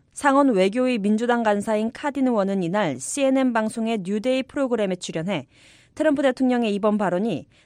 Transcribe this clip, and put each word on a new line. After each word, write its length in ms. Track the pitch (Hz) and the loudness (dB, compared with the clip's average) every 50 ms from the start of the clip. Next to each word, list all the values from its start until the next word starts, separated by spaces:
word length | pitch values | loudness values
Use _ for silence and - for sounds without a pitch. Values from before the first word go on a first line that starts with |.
| _ _ _ | _ _ _
상원 380 | - - 294 269 277 285 269 | -2 0 2 4 4 4 4
외교위 480 | 240 185 185 196 202 247 254 254 254 226 | 4 4 4 2 2 0 0 0 0 0
민주당 440 | 190 208 214 214 240 233 240 233 233 | 0 0 0 0 2 0 0 0 2
간사인 480 | 220 208 208 202 226 220 214 220 233 | 0 0 0 0 -2 -2 -2 -2 -2
카딘 360 | - - - 294 262 277 262 254 | -6 -6 -6 -6 -2 0 0 0
의원은 360 | 240 214 190 196 196 196 180 | 2 2 0 0 0 -2 -2
이날 340 | 165 175 208 208 160 135 120 | 0 0 0 0 -2 -2 -6
씨엔엔 540 | - - - 285 277 262 262 269 262 254 | -8 -8 -4 0 0 2 2 2 2 2
방송의 520 | 233 226 220 220 - 233 226 220 226 220 180 | 2 0 -2 -2 -2 -4 -4 -4 -4 -4 -4
뉴데이 400 | 175 202 214 202 254 254 262 262 | -4 -4 -2 0 0 0 0 -2
프로그램에 520 | - - 294 277 254 240 220 208 190 185 | -4 -4 -2 -2 0 0 0 0 -2 -2
출연해 520 | 180 - - 170 165 160 185 202 151 123 - _ _ - - - - _ _ _ | -4 -6 -8 -6 -6 -4 -4 -4 -4 -6 -8 _ _ -20 -20 -20 -20 _ _ _
트럼프 260 | - 311 311 294 269 | 0 2 2 2 2
대통령의 520 | 294 269 254 - 262 254 254 240 240 220 202 | 2 0 0 2 0 0 2 0 0 0 0
이번 240 | 202 196 214 208 208 | 0 0 0 0 0
발언이 500 | 208 180 175 180 208 233 185 127 - - _ _ _ | 0 -2 -2 -2 -2 -2 -4 -6 -8 -12 _ _ _